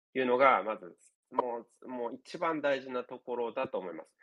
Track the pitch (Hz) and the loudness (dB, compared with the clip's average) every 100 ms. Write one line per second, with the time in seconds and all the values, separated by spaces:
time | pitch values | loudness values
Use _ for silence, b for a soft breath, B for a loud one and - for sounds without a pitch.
0 | _ 131 127 123 139 107 104 107 87 - | _ -2 2 6 8 6 2 -4 -8 -18
1 | _ _ _ 123 123 120 107 _ - 127 | _ _ _ -2 0 -4 -10 _ -10 -6
2 | 117 139 - 170 165 156 143 135 131 123 | -6 -8 -12 -4 -2 0 0 0 -2 -6
3 | 120 123 - 120 117 113 131 101 92 80 | -6 -10 -6 -4 -4 -4 -4 -4 -6 -8
4 | - _ | -14 _